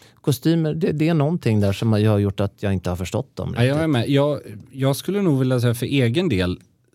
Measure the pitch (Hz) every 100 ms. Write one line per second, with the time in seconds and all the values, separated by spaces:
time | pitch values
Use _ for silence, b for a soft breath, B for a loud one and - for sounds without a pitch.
0 | b b - 131 160 165 156 160 175 151
1 | 156 165 139 170 120 107 101 95 113 104
2 | 107 104 101 - 98 - 101 95 87 87
3 | 90 104 - - 87 87 123 147 160 131
4 | - 139 147 147 - 107 - 135 135 139
5 | - 202 190 135 131 127 120 117 - 139
6 | 117 117 190 95 90 90 - _ _